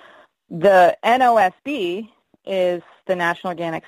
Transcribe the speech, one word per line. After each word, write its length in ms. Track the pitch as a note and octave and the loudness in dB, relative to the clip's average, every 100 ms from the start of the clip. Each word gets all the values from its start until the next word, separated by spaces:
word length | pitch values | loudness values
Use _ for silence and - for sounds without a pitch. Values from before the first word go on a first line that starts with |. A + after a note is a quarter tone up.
| - - _ _ _ | -20 -20 _ _ _
The 480 | F3 F#3+ F#3+ F3 - | 0 4 6 4 2
N 180 | G#3+ B3+ | 0 2
O 160 | B3+ A3+ | 2 2
S 160 | F#3 - | 0 -2
B 480 | C#4 C#4+ F3 F#3 A3 _ _ _ | -10 -6 -6 -6 -12 _ _ _
is 380 | - F#3+ F3+ F3 - _ - | -8 -4 -2 -4 -10 _ -8
the 100 | F3+ | -4
National 360 | E3+ F3 F#3+ | -4 -4 -8
Organic 320 | E3+ E3+ E3 | -8 -8 -8